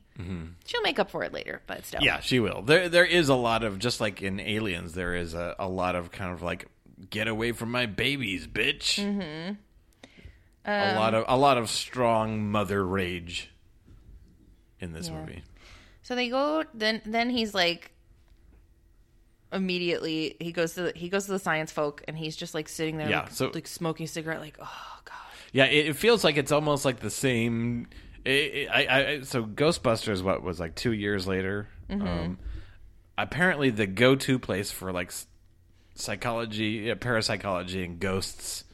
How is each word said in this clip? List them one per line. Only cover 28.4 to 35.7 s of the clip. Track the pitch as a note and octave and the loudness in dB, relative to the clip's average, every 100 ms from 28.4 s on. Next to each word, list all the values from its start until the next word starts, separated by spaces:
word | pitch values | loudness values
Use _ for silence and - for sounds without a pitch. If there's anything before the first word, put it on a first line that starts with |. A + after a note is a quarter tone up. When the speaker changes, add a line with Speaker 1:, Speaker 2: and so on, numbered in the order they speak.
| D3+ C#3+ A2+ | 2 -2 0
Speaker 1:
I, | A#2+ C#3+ C#3+ C3+ D3 | 2 4 4 4 -2
I, | |
so | C3 B2+ | -2 -2
Ghostbusters, | A2 G2+ D3+ E3+ B2+ A2 A2+ F#2 | -2 2 2 4 2 2 2 0
what | F#2+ E2 | 2 0
was, | F2+ E2+ | -2 -4
like, | E2 - | -6 -2
two | B2 | 0
years | A2 G2+ G#2 F#2 | 0 0 0 0
later? | F#2+ F#2+ G2+ G#2+ - - | 0 0 -4 -6 -12 -6
Speaker 2:
Mm-hmm. | G3+ F#3+ | -4 -2
Speaker 1:
Um, | F3 E3+ F#3 - - - - - - - - | -2 -2 -6 -8 -10 -12 -18 -20 -20 -10 -4
apparently, | G#2 C#3+ F#3 D3 C3+ | -2 2 2 4 2
the | G#2+ G2+ | 4 0
go-to | F#2+ B2+ C3+ - B2+ | 6 6 6 4 0
place | - F#2+ G2+ | 0 -2 -2
for, | - F#2 | -6 -4
like, | F2+ F2+ | -4 -4
s-, | - - - - _ - | -8 -14 -20 -20 _ -20